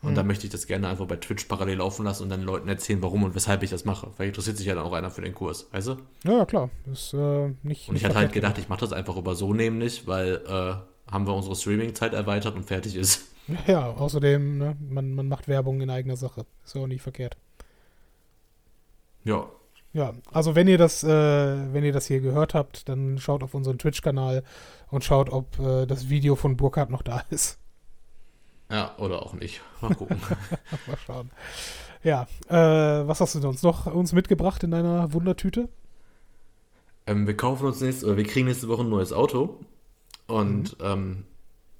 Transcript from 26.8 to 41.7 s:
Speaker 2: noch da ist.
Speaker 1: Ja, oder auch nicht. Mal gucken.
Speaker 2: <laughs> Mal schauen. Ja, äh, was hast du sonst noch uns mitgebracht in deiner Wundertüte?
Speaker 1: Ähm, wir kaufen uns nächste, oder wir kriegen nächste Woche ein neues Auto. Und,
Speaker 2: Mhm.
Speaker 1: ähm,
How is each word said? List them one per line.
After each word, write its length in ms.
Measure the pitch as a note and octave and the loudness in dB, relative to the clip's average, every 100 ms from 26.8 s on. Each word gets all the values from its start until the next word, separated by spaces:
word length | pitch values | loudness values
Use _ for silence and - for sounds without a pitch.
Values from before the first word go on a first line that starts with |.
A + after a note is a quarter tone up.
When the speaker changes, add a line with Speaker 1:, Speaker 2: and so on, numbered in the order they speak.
| C3+ | -2
Speaker 2:
noch 120 | C3 | -2
da 220 | - B2 - | -4 -6 -4
ist. 280 | D3+ - - - - - - - - - _ - - - | -4 -4 -4 -20 -20 -20 -18 -18 -18 -18 _ -20 -20 -6
Speaker 1:
Ja, 260 | G#2+ F#2 - | -4 -4 -4
oder 240 | G2 F2+ - | -4 -4 -6
auch 80 | |
nicht. 260 | - F#2 - - - | -10 -10 -12 -18 -8
Mal 160 | A2+ - | -2 -2
gucken. 240 | G2 - - F#2 G2+ | 0 -4 -2 -6 -4
Speaker 2:
<laughs> 340 | E3 - D3+ - | -8 -8 -10 -8
Mal 100 | C#3 | -8
schauen. 260 | - A#2+ B2 - - - - - - - | -8 -10 -12 -16 -16 -12 -12 -14 -16 -2
Ja, 240 | D#3+ C#3 A#2+ - - | 0 0 -2 -10 2
äh, 60 | F3 D#3+ D#3 D3+ D3 D3 | 6 8 8 6 2 0
was 120 | D#3+ | 2
hast 140 | F3 | 2
du 60 | D#3 | 2
sonst 240 | C#3 C3 | -2 4
noch 220 | F3 E3 F#3+ | 4 4 0
uns 260 | E3+ F3+ | 0 4
mitgebracht 500 | F3 F#3+ F3+ F3+ - | 4 4 2 2 0
in 80 | E3+ | 0
deiner 420 | E3 E3+ F3 E3 | 2 2 2 2
Wundertüte? 560 | D#3+ F3 F3+ F#3+ A#3 A#3+ - - - - _ - - - _ _ _ _ - - | 0 0 0 -2 -2 -4 -8 -20 -20 -20 _ -20 -20 -20 _ _ _ _ -16 -2
Speaker 1:
Ähm, 180 | G#2 G#2 | 0 2
wir 100 | G#2 | 2
kaufen 300 | B2+ C3 C3+ | 0 0 0
uns 140 | B2 | 0
nächste, 260 | C3 C3 G#2+ | -2 0 0
oder 100 | G2+ | 2
wir 80 | |
kriegen 220 | G#2 C3+ B2+ | 2 2 2
nächste 220 | B2+ A2+ | 0 -2
Woche 140 | A#2 | -2
ein 60 | A#2+ | 0
neues 220 | G#2 F#2 | 0 0
Auto. 460 | - C#3+ B2+ D3+ - - - - _ _ - - | 2 2 2 -2 -4 -20 -20 -20 _ _ -20 -4
Und, 500 | A2+ G2+ G2+ - - | 0 2 0 -2 -4
Speaker 2:
Mhm. 60 | G2 | -4
Speaker 1:
ähm, 380 | G2 F#2+ F#2 - - - - _ | -2 -4 -8 -12 -20 -20 -20 _